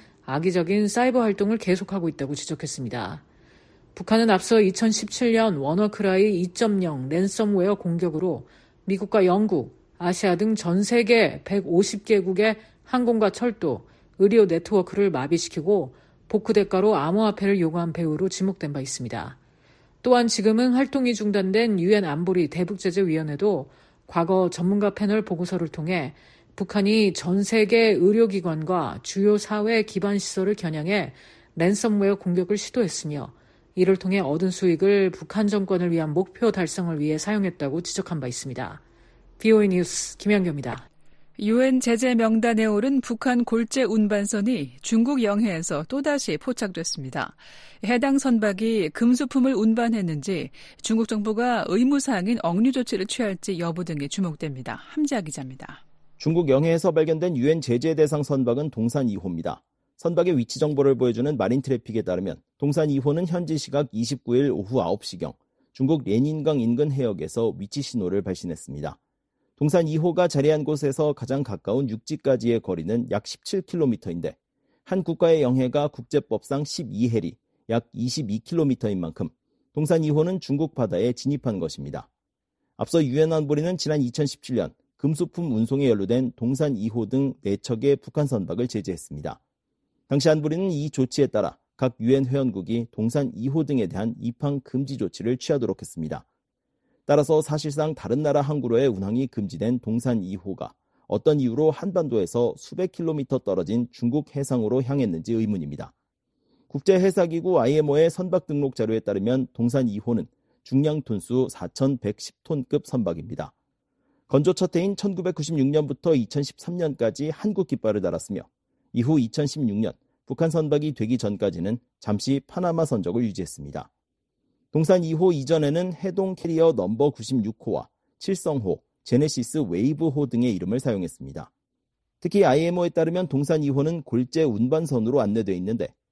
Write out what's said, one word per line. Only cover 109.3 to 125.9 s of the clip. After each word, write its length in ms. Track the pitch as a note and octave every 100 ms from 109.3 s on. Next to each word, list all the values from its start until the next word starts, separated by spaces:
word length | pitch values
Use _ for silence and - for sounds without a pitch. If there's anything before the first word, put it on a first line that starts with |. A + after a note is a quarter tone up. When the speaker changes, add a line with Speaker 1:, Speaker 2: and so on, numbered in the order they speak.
| C3 B2+
Speaker 3:
동산 340 | - A#2 C3+ B2
이 120 | G#2
호는 280 | A2+ A#2 - _ _ _
중량 400 | - C3+ D3+ D3+
톤수 460 | C3+ G#2 - B2 B2+
사천백십 880 | - F2 - C3+ C3+ G2+ G#2 - -
톤급 440 | - D#3 B2 D3 -
선박입니다. 640 | C3 F#2+ E2+ D#2 C#2+ D2+ - _ _ _ _ _ _ _
건조 260 | C3+ D3+
첫 200 | F3+ F3+
해인 220 | E3+ F#3+ G3
천구백구십육 720 | G3+ F3+ F3+ F3 D3+ D#3+ C3+
년부터 480 | D3+ D3 C#3+ F3
이천십삼 640 | D#3 A2 - C#3+ - - F3
년까지 500 | D#3+ C3+ A#2 D#3 D3+
한국 360 | D#3 G#3+ G3 F#3
깃발을 340 | C3 A2 G#2
달았으며 420 | F#2 E2+ - G2 - _ _ _ _
이후 260 | B2 A#2+ D#3
이천십육 560 | A#2 - D3 - C3 G2+
년 160 | A2 - _ _
북한 240 | - C3 E3
선박이 460 | D#3+ D#3 C#3+ D3+
되기 240 | C3+ A2 B2
전까지는 600 | G#2+ G2+ G#2 E2+ F#2 A#2+ - _
잠시 400 | - G#2+ - C#3 -
파나마 400 | - F3+ E3 D#3+
선적을 360 | A#2+ F2 G#2+
유지했습니다. 640 | A#2 F#2+ F2 - C#2+ C#2+ - _ _ _ _ _ _ _ _
동산 340 | D3+ D#3+ F#3
이 80 | E3
호 180 | D#3+ F#3
이전에는 640 | E3 C3+ D#3+ D3 D#3 F3+